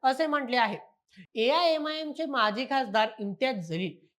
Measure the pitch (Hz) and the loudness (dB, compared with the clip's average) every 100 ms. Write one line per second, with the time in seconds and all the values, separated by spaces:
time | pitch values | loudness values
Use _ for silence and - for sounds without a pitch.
0 | 262 262 320 294 254 247 226 190 - _ | 0 2 2 0 0 2 2 0 -12 _
1 | _ - 180 - 226 311 349 311 302 311 | _ -20 -10 0 2 4 4 2 -2 -4
2 | 311 285 320 269 214 208 262 269 247 208 | -6 -6 -4 2 2 0 -2 -2 0 2
3 | 220 - 202 196 262 226 165 165 180 - | 0 -2 -8 -2 -2 -2 -4 -4 -4 -8
4 | _ | _